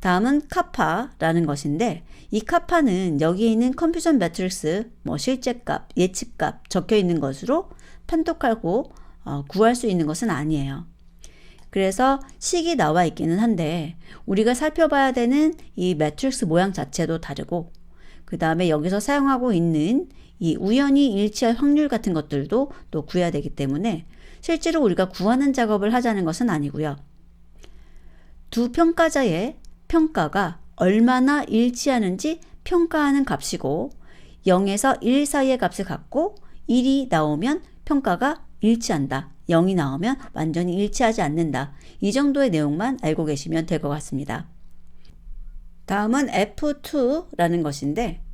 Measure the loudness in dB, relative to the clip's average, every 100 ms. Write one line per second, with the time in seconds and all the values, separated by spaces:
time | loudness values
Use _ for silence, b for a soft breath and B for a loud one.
0 | 2 2 4 2 0 -4 -4 0 0 0
1 | -4 -2 2 2 2 -2 -2 -2 -2 -4
2 | b b b -6 0 -2 2 2 4 2
3 | 0 2 2 2 2 2 0 0 0 0
4 | 2 2 2 -2 -4 -2 -2 -2 -4 -10
5 | -8 -4 -2 -2 -2 -6 -4 -6 -6 0
6 | 0 0 -10 -4 -4 -4 -4 -4 2 2
7 | 4 0 -2 -6 -2 -2 -2 B B B
8 | -4 -2 -2 0 0 0 0 -2 -2 b
9 | b b -8 -8 -6 2 4 4 0 0
10 | 0 -2 -2 -2 0 -2 -2 -6 -12 -20
11 | -20 -20 b b b b b -2 0 2
12 | 2 2 -4 B -4 -2 0 2 2 4
13 | 2 0 -2 2 2 2 0 -2 -6 -10
14 | B B -2 2 2 2 0 2 2 4
15 | 2 2 2 4 2 0 B -4 -2 0
16 | 0 0 -4 -2 0 2 2 -2 -8 -4
17 | -2 -2 -6 -10 -6 -6 -6 -14 -20 b
18 | b b -12 -2 0 2 2 2 2 -2
19 | 0 2 2 2 2 2 2 2 2 0
20 | -2 b b b -2 0 2 2 4 4
21 | 4 2 -2 0 0 2 4 4 2 0
22 | 0 -2 -2 -4 0 0 -2 B B -8
23 | -4 -2 -2 -2 -6 -4 -4 -2 -2 -4
24 | -8 b b b -4 -2 0 2 2 2
25 | 0 0 0 2 2 2 2 2 2 2
26 | 2 0 0 0 0 0 -2 -2 -4 -6
27 | -14 -20 -20 -20 -20 -20 b b b b
28 | b b b b -8 -2 -2 4 2 4
29 | 2 4 2 2 -2 -6 -18 -20 0 4
30 | 4 2 0 0 -2 -4 -16 0 2 6
31 | 6 6 4 2 2 2 2 0 0 0
32 | 0 -2 -4 -6 b b -2 2 2 2
33 | 2 2 0 -2 -4 -6 -2 -2 -4 -10
34 | b b b b 4 4 4 2 2 2
35 | 2 2 2 2 2 2 0 -4 -8 -8
36 | -6 -2 -2 -4 b b 0 2 4 2
37 | 2 2 2 0 0 -2 b b -2 0
38 | 2 0 0 -2 -10 -2 2 2 0 -2
39 | 0 -4 -6 -16 2 4 4 2 0 -2
40 | -2 -4 B -6 -4 -2 -2 0 -2 2
41 | 0 2 0 0 0 -2 -6 B B B
42 | -2 2 2 2 2 2 0 0 -2 -2
43 | -2 -2 -2 -4 -2 -4 -2 -2 -2 -6
44 | -6 -8 -6 -8 -10 -16 -16 -16 -16 -16
45 | b -18 -14 -12 -12 -14 -16 -18 -4 -2
46 | 0 0 0 0 -2 -2 -4 -4 -4 0
47 | 0 0 -4 -2 0 0 -2 -4 -4 -2
48 | -4 -6 -12